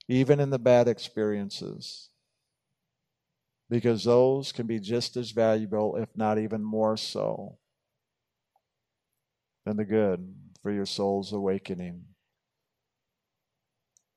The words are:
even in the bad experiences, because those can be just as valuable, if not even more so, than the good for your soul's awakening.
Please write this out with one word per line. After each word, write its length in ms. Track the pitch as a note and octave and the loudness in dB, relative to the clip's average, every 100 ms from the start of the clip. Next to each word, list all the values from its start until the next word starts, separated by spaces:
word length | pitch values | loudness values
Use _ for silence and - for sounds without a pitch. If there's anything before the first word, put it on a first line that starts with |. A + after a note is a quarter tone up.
| - | -2
even 320 | B2+ C3 C#3+ | 2 4 4
in 120 | C#3 | 2
the 80 | C3 | 2
bad 280 | A#2+ B2 A#2+ | 6 6 6
experiences, 1200 | A2 - - G#2+ G#2 G2+ - F#2+ G#2 - - - _ _ _ _ _ _ _ _ _ _ _ _ _ _ _ - | 2 -4 -2 -2 -2 -6 -8 -12 -12 -14 -16 -20 _ _ _ _ _ _ _ _ _ _ _ _ _ _ _ -4
because 360 | A#2 A#2+ A2+ | 0 2 2
those 480 | A2+ A#2+ C3 C3+ C3+ | 4 6 6 2 -4
can 160 | - A#2 | -6 -4
be 100 | A2+ | -4
just 380 | G2 A#2+ A#2 B2 | -2 -4 -4 -6
as 160 | A2+ | -4
valuable, 640 | G#2+ A2 A2 G#2+ G#2+ G#2+ - | 2 2 2 0 0 0 -2
if 200 | A2 - | -6 -2
not 220 | G#2+ G#2+ | 0 0
even 240 | G#2+ A2 | -2 -4
more 340 | G#2+ A2 G#2+ A2 | -4 0 0 0
so, 640 | - G#2 G#2 G2+ G2 - _ _ _ _ _ _ _ _ _ _ _ _ _ _ _ _ _ _ _ _ | -4 -4 -4 -4 -10 -18 _ _ _ _ _ _ _ _ _ _ _ _ _ _ _ _ _ _ _ _
than 120 | G2+ G#2+ | -6 -4
the 80 | |
good 520 | G2+ A2 G2+ F2+ F#2 F#2+ - - | 0 2 2 0 -6 -18 -20 -10
for 80 | G2+ | -6
your 140 | G2+ G2 | -4 -4
soul's 460 | - G2 G2 F#2+ | -2 0 -2 -4
awakening. 840 | G#2 G2 F#2+ - F2+ F2+ F2 - _ _ _ _ _ _ _ _ _ _ _ _ _ _ _ _ _ _ _ _ | -4 -2 -2 -4 -8 -10 -12 -18 _ _ _ _ _ _ _ _ _ _ _ _ _ _ _ _ _ _ _ _